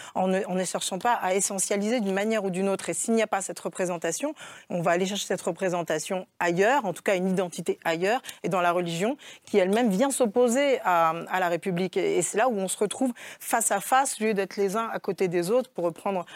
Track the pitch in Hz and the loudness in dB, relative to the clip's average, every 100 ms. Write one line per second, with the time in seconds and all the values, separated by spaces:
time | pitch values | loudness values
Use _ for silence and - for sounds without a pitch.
0 | - - 190 185 190 180 180 185 - 185 | -10 -2 0 0 0 -2 -2 -4 -4 -2
1 | 240 226 185 190 190 196 - 208 202 247 | 0 0 2 0 0 -2 -2 0 0 0
2 | 196 190 214 220 196 180 196 190 - - | 0 0 0 0 -2 -2 0 -2 -2 -4
3 | - 226 214 196 190 175 185 - 180 175 | 0 2 2 0 -4 -6 -8 -2 -2 0
4 | 165 165 285 302 - - - 180 170 175 | -2 -2 -4 -6 -14 -18 -8 -2 2 2
5 | 190 202 - 185 - 175 190 175 165 156 | 2 -2 -4 -4 -2 -2 -2 -2 0 -2
6 | - 190 185 _ 175 175 202 277 208 165 | -2 -6 -8 _ 0 4 4 4 0 -4
7 | - 190 185 185 180 - 175 190 165 165 | 0 0 2 0 -2 -4 -4 -2 -2 0
8 | 185 254 - - - 180 175 175 175 165 | 2 0 -2 -8 -2 2 2 2 0 -2
9 | 208 294 - - - 208 185 208 247 185 | -2 -4 -10 -20 0 2 4 4 2 2
10 | 277 254 240 247 247 240 285 262 202 175 | 0 2 0 4 4 4 2 2 2 4
11 | 165 165 165 185 180 170 196 175 185 196 | 4 2 -2 0 0 0 -2 -2 0 0
12 | 170 170 170 196 254 208 185 - 208 - | 2 2 0 2 2 0 -4 -2 -2 0
13 | 262 233 - - - 247 226 202 - 262 | -2 -4 -12 -14 -2 0 0 -2 2 2
14 | 277 - 220 202 190 - 196 208 226 196 | 2 0 0 0 -2 -2 -2 0 -4 -6
15 | - 185 190 175 170 247 247 - 170 165 | -4 -2 0 0 2 0 0 -2 -4 -2
16 | 202 190 170 | -4 -4 -4